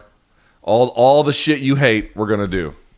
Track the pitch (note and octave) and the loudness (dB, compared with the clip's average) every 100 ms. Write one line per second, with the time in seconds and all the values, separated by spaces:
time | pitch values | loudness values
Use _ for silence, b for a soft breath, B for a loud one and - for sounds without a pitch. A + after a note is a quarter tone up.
0 | - _ _ _ _ _ - A2 B2 - | -12 _ _ _ _ _ -2 0 0 2
1 | B2+ C#3+ D3 C3+ D3+ D3 C3+ C#3 C#3 A2 | 4 4 2 -2 -2 -2 0 0 2 0
2 | - - G#2 G#2+ G2+ F#2 D2+ C#2+ _ | -4 -6 -4 -4 -4 -6 -8 -12 _